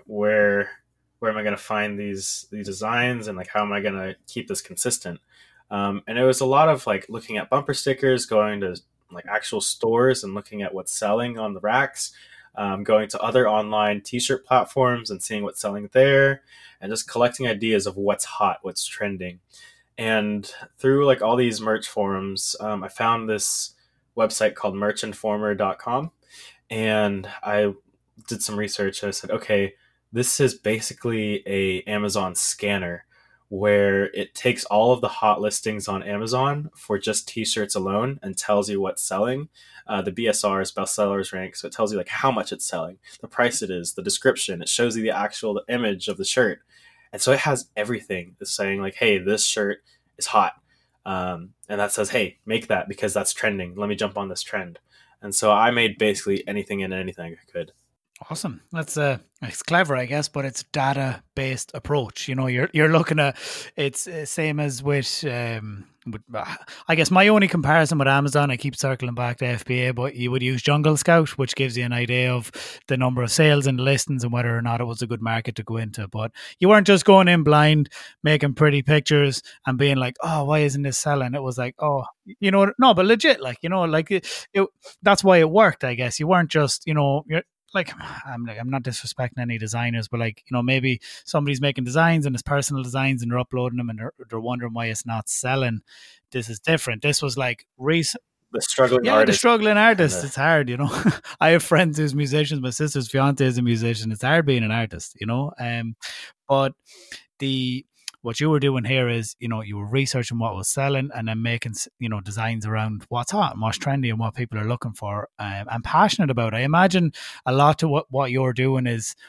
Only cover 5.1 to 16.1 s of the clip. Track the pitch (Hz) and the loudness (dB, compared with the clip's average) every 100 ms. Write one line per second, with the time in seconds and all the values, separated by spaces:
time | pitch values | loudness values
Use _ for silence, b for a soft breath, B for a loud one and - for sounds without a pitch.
5.1 | 165 b b b b b 101 101 101 - | -12 b b b b b -4 -2 -4 -4
6.1 | 117 131 127 131 139 160 147 117 98 - | 2 2 4 2 6 6 4 0 -4 -4
7.1 | 113 - 107 - 139 139 135 139 131 135 | -14 -8 -8 -2 -2 -2 -4 -2 0 2
8.1 | 123 - 107 107 101 95 87 _ _ _ | 2 2 2 2 -2 -6 -8 _ _ _
9.1 | 87 - 107 - 107 - - 113 117 131 | -16 -6 -6 -4 -4 -4 -2 0 2 2
10.1 | 123 98 101 - 104 95 95 87 - 104 | 2 -4 -10 -10 -8 -8 -8 -8 -4 -2
11.1 | 113 120 117 107 92 104 123 139 - - | 0 -2 -6 -8 -4 0 0 0 -6 -12
12.1 | B B B B - 101 95 104 107 107 | B B B B -8 -6 -4 2 2 2
13.1 | - 110 127 107 107 107 107 104 104 - | -4 2 4 4 2 2 2 2 0 -4
14.1 | 120 - 135 - 127 - 135 127 120 110 | -4 -2 -2 2 2 2 2 2 2 -6
15.1 | 95 - 107 101 - 104 101 104 127 139 | -10 -6 -6 -6 -6 -6 -6 0 4 6